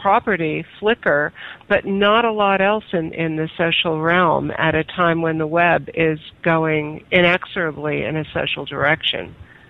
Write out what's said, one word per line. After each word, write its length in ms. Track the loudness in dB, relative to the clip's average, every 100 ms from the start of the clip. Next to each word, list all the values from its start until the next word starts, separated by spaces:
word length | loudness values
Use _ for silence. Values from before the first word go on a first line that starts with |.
property, 640 | 2 2 2 -2 -2 -4 -8 -4
Flickr, 500 | -2 0 2 2 0 -6 -18 -12 0
but 160 | 0 0
not 400 | 2 4 4 4
a 60 |
lot 300 | 2 2 2
else 240 | 2 0 -2
in, 220 | -4 -4
in 220 | -4 -4 -2
the 120 | -4 -2
social 420 | -2 0 -2 0
realm 500 | 2 4 4 2 -2 -2
at 160 | 0
a 100 | 0
time 380 | -2 0 0 2
when 160 | 0 -2
the 80 | 0
web 420 | 2 2 2 0
is 240 | -2 0 -2 -8 -4
going 640 | 0 2 2 0 -4 -8 -2
inexorably 960 | 2 4 2 -2 -6 -4 -4 -4 -4 -4
in 120 | -4
a 80 | -4
social 320 | -4 -4 -6 -8
direction. 680 | -2 0 0 -2 -4 -8 -16 -20 -20